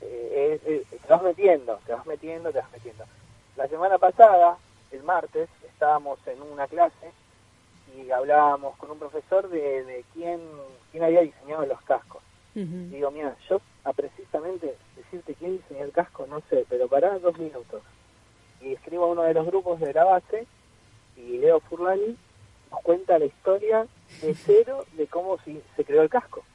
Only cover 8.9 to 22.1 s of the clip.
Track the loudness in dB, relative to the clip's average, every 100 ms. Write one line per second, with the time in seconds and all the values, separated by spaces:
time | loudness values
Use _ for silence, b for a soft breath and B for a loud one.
8.9 | -14 -12 -12 -2 -2 0 -4 -4 -4 -6
9.9 | -12 -16 -12 -10 -10 -12 -18 -20 -20 _
10.9 | -2 2 4 2 -2 -12 -6 -6 -4 -2
11.9 | -4 -4 -20 _ _ _ -10 -10 -10 -12
12.9 | -6 -6 -6 -10 -10 -6 -6 -6 _ -8
13.9 | -6 -8 -12 -10 -8 -8 -8 -8 -10 _
14.9 | -20 -18 -16 -14 -12 -10 -10 -10 -14 -6
15.9 | -4 -4 -8 -14 -14 -4 -2 -2 -4 0
16.9 | 2 0 0 -2 -4 -8 -12 -16 -18 -18
17.9 | _ _ _ _ _ _ _ -12 -12 -8
18.9 | -2 0 2 2 2 0 -2 -2 -4 0
19.9 | 4 6 4 0 -8 -10 _ _ _ _
20.9 | _ _ -18 -10 2 4 4 0 -4 -2
21.9 | -2 -4